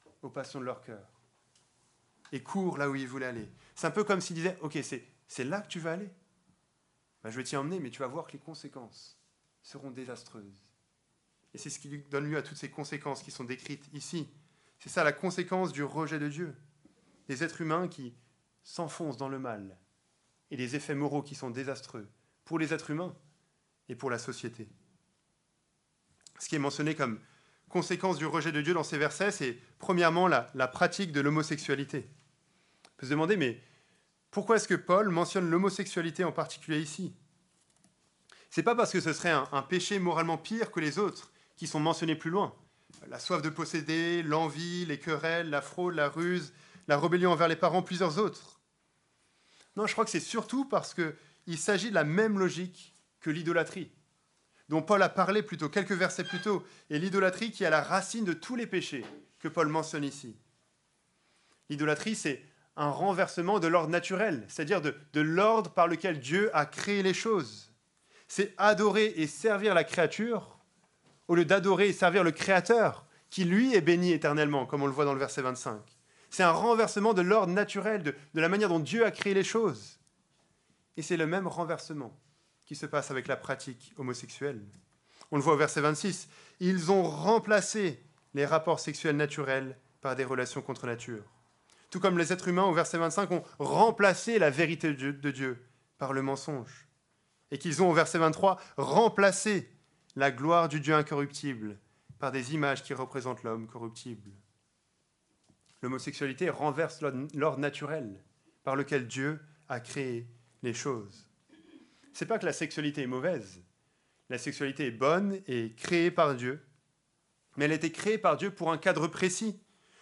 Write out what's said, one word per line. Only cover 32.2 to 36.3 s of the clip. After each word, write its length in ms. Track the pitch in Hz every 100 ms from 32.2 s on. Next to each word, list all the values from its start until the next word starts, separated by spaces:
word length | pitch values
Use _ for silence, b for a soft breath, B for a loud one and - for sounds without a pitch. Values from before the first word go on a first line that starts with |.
| _ _ _ b b b b
On 120 | -
peut 80 | 131
se 60 |
demander, 260 | 151 160 208
mais 240 | 131 113 b b b b b _ _
pourquoi 260 | 202 202 220
est-ce 100 | 214
que 80 | 170
Paul 340 | - 185 214
mentionne 400 | 170 170 196 175
l'homosexualité 760 | 170 196 196 190 180 165 151
en 80 | 175